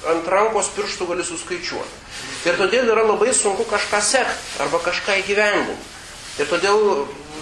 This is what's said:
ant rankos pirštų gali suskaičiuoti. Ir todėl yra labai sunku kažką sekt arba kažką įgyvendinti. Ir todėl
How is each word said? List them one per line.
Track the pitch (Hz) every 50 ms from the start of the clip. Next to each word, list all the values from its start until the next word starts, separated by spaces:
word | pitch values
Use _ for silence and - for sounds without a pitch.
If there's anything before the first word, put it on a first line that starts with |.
| -
ant | 165 165 170 165 180
rankos | 190 196 214 226 220 202 185 -
pirštų | - 196 202 202 - - 185 175
gali | 175 175 165
suskaičiuoti. | - 165 160 - - 180 170 - - 139 107 - - - - - - - - - - - - -
Ir | 170 175
todėl | 180 202 180 208 247 262 226
yra | 220 214 220
labai | 220 202 - 208 247 254
sunku | - - 208 196 190 226
kažką | - 214 202 - - - 208
sekt | 208 - - 262 233 - - - - - - -
arba | 139 147 156 170
kažką | - 180 175 - - - 196 190
įgyvendinti. | 190 190 202 202 214 208 202 170 135 110 - - - - - - - - - - - - -
Ir | - 143 147
todėl | 170 170 175 196 202 214 214 202 185 143 143 139 143 147 - - 151 156